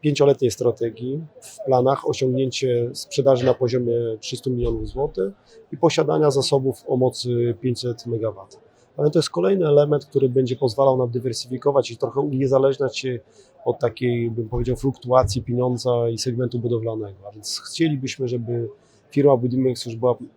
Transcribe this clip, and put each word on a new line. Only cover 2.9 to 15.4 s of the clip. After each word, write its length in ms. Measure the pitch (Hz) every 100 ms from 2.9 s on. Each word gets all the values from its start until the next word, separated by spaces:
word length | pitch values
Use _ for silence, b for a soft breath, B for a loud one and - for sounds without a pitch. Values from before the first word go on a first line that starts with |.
sprzedaży 520 | - - - 139 131 127
na 80 |
poziomie 400 | 120 123 127 120 117 117 110
trzystu 320 | - 127 -
milionów 360 | 123 120 113 107
złotych 460 | 127 151 - - - B B B
i 60 | 143
posiadania 540 | 165 160 151 156 151
zasobów 520 | 139 131 143 131 123 -
o 100 | 127
mocy 580 | 127 - 123 120 120 110
pięćset 440 | 127 120 123 117 120
megawatów. 540 | 113 110 101 98 - b b b -
Ale 140 | 147
to 80 | 160
jest 100 | 147
kolejny 380 | - 185 202 160
element, 380 | 143 147 147 135
który 240 | 139 135
będzie 260 | 123 127 120
pozwalał 420 | 131 113 139 131
nam 120 | 123
dywersyfikować 840 | 120 123 113 120 127 143 139 -
i 60 | 113
trochę 220 | 120 127
uniezależniać 760 | 147 131 135 131 135 135 131 -
się 220 | 131 120 _ b b _ -
od 120 | 123
takiej, 520 | 120 - 123 120 117
bym 180 | 113 110
powiedział, 260 | 120 120 123
fluktuacji 680 | 135 131 120 127 127 127